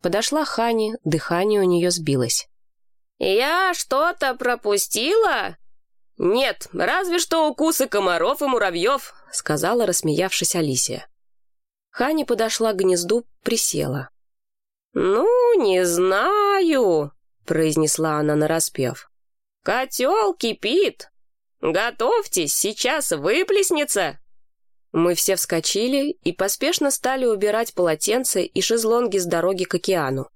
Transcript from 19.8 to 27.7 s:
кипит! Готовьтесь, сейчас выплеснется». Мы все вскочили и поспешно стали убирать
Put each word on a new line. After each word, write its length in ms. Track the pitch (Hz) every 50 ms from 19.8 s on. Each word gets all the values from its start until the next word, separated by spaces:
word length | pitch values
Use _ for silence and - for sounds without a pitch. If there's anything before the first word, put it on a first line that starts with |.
| 269 262 - - 247 277 370 440 427 403 370
кипит! 760 | - - 233 208 - - 208 254 359 403 254 - - - - _ _ _ _ _ _ _ _ _ _
Готовьтесь, 960 | - 156 160 185 214 240 233 - 226 254 453 466 403 - - 185 160 143 -
сейчас 580 | - - 202 214 - - 247 294 311 277 -
выплеснется». 1040 | 170 151 139 180 220 320 370 - 392 403 381 - 359 302 294 - - 202 180 147 139 - - - - - - _ _ _ _ _ _ _ _ _
Мы 220 | - 165 165 175 175
все 220 | 165 - - 190
вскочили 760 | 180 - - 185 165 160 - - 202 220 254 269 277 277 294
и 220 | - _ _ 196
поспешно 580 | 170 - 190 202 - - 262 285 349 - 302 277
стали 340 | 269 - - 254 262 269 254
убирать 500 | 240 220 196 196 208 208 220 233 -